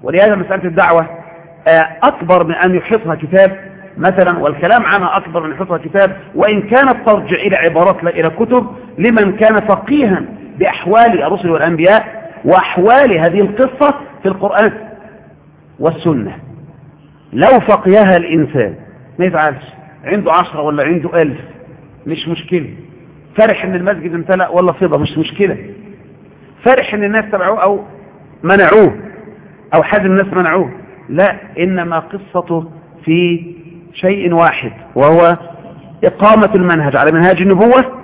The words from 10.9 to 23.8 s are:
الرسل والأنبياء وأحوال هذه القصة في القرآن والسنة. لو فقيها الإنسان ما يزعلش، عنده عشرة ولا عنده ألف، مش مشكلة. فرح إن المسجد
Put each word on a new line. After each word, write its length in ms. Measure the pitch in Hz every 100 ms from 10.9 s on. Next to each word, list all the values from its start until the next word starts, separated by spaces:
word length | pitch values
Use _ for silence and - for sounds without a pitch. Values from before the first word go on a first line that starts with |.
| 220 233 180
الرسل 260 | 147 190 180
والأنبياء 840 | 160 160 160 170 214 - - - - 135
وأحوال 720 | 180 - - 196 262 269 175
هذه 240 | 165 185
القصة 520 | 196 208 262 - 294 - - -
في 40 | 190
القرآن 440 | 190 202 202 214 - - - - - - - _ _ _ -
والسنة. 580 | 151 165 175 139 98 - - - - - - _ _ _ _
لو 260 | 120 196 254
فقيها 580 | - 196 190 202 196 175
الإنسان 580 | 170 160 139 135 104 80 - - - -
ما 60 | 180
يزعلش، 380 | 160 151 135 - - - - 127
عنده 280 | 202 165
عشرة 280 | 165 175 156
ولا 220 | 147 147
عنده 380 | 143 170 165 170
ألف، 180 | 156 127 - - - - - - -
مش 200 | 160 160
مشكلة. 420 | 165 - 180 135 - - - - - - -
فرح 280 | 220 196
إن 120 | 185
المسجد 380 | 185